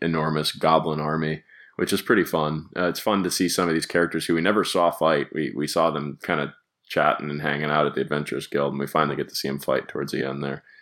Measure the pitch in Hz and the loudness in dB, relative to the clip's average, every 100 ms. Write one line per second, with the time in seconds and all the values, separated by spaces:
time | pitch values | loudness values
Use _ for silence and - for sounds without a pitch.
0 | 82 82 78 76 76 - 80 80 82 76 | -2 0 0 0 -2 0 2 4 2 -2
1 | 76 80 78 78 - - - - 87 101 | -2 -2 -2 -4 -10 -20 -16 -4 -2 0
2 | - 110 85 82 76 78 - - 87 - | 2 2 4 0 0 -2 -6 -2 -2 0
3 | 110 101 90 - 90 - 87 80 - 87 | 2 2 2 0 0 2 2 0 0 2
4 | 85 82 - 82 87 104 92 92 85 - | 2 0 0 2 4 2 2 2 2 2
5 | 80 76 69 - 76 - 76 85 82 76 | 2 2 0 -2 -4 -2 -2 2 2 0
6 | 73 69 - 80 73 - _ _ - - | -4 -6 -2 -2 -2 -8 _ _ -4 2
7 | 76 - 73 73 76 73 76 76 71 67 | 2 2 -2 -4 -2 -2 0 2 2 0
8 | 69 73 76 64 - 71 71 69 71 80 | -2 -2 -2 -6 -4 -2 0 -2 -2 0
9 | 73 69 71 - 69 71 - 65 - - | 0 -2 -6 -6 -6 -4 -2 -2 -2 -6
10 | 71 73 67 69 69 139 - - | -4 -4 -4 -4 -6 -8 -12 -14